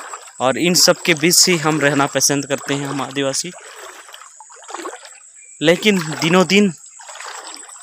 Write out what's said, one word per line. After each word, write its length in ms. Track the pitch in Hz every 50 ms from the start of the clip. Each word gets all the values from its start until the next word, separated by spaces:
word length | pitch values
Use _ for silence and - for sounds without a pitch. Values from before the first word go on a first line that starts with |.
| - - - - - - - -
और 180 | 123 127 131 113
इन 160 | 147 175 180
सब 280 | - - - 170 -
के 120 | - - 170
बीच 360 | 147 139 175 175 - - -
ही 80 | 180 165
हम 240 | 147 156 156 156
रहना 240 | 139 143 147 143 139
पसंद 400 | 143 - 139 135 - 143 139 135
करते 280 | 131 143 131 - - 139
हैं, 120 | 143 143
हम 160 | 139 143 139
आदिवासी। 500 | 127 127 135 139 139 135 135 - - 175 180 - - - - - - - - - - - - - - - - - - - - - - - - - 330 - - - - - - - - - - - - - - -
लेकिन 380 | 151 151 175 175 - 214 202 185
दिनों 480 | 160 156 151 131 151 165 170 185 185 151
दिन, 260 | 185 202 208 196 156 - - - - - - - - - - - - - - - - - - - - -